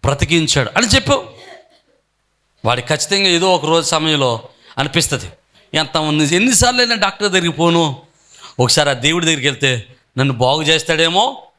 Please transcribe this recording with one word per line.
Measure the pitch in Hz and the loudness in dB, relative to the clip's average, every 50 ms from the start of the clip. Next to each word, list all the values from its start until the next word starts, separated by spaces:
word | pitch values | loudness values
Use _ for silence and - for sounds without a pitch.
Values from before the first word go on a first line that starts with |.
| - | -2
బ్రతికించాడు" | 131 139 - - - 170 170 156 - - 143 123 107 - | -2 -2 -2 0 2 2 2 2 2 0 0 0 0 0
అని | - - | -2 0
చెప్పు. | 220 196 269 - - 285 - - - - - - - - - - _ _ _ _ _ _ _ _ _ _ _ _ _ _ _ _ _ _ _ - | 2 2 0 2 2 -2 -2 -2 -10 -20 -20 -20 -20 -20 -20 -20 _ _ _ _ _ _ _ _ _ _ _ _ _ _ _ _ _ _ _ -2
వాడికి | 110 120 123 123 - | -2 0 0 -2 -4
ఖచ్చితంగా | 156 151 - - 202 196 196 185 | -4 -4 -2 -2 -2 0 2 2
ఏదో | 175 170 185 190 185 | 2 2 2 2 2
ఒక | 160 139 | 2 2
రోజు | 156 165 165 156 | 2 0 2 2
సమయంలో | - 170 156 156 160 156 143 135 123 117 113 - - _ _ _ - - - | 0 -2 0 0 0 0 0 0 0 -2 -4 -8 -16 _ _ _ -14 -6 -6
అనిపిస్తుంది, | 139 147 - 170 147 - 147 113 90 87 - _ _ _ _ _ _ _ - | -6 -2 0 -2 -2 0 -4 -6 -6 -12 -18 _ _ _ _ _ _ _ -4
"ఎంత | 156 156 - - | -4 -4 -2 -2
ఉంది, | 160 156 151 151 151 151 143 170 | -2 0 0 0 0 0 2 2
ఎన్నిసార్లు | 180 220 254 240 - 254 240 254 247 | 0 2 2 2 2 2 2 2 0
అయినా | 247 233 233 | 0 0 0
డాక్టర్ | 214 202 196 190 - 208 208 | -2 -2 -2 -2 -2 -4 0
దగ్గరికి | 185 190 170 170 151 | 0 0 0 -2 -2
పోను, | 143 165 170 170 170 165 151 131 - - _ _ _ _ _ _ - - - - - | 2 2 2 4 2 0 0 -2 -8 -14 _ _ _ _ _ _ -20 -20 -14 -2 -2
ఒకసారి | 127 123 - 160 147 143 | 0 2 2 2 2 0
ఆ | |
దేవుడి | 139 123 120 147 160 175 165 | 0 0 0 0 0 2 2
దగ్గరికి | 165 160 143 123 143 | 0 0 0 0 -2
వెళ్తే | 135 - 143 135 127 113 98 - - _ _ _ _ 127 | -2 0 -2 0 0 -2 -6 -12 -20 _ _ _ _ -2
నన్ను | 135 139 131 | -2 -2 0
బాగు | 113 127 127 143 156 | 0 0 0 0 0
చేస్తాడేమో" | 156 147 160 156 160 - 165 156 165 165 175 190 226 269 277 - - _ _ | 0 0 0 0 0 -2 0 0 0 2 2 0 0 0 -2 -10 -20 _ _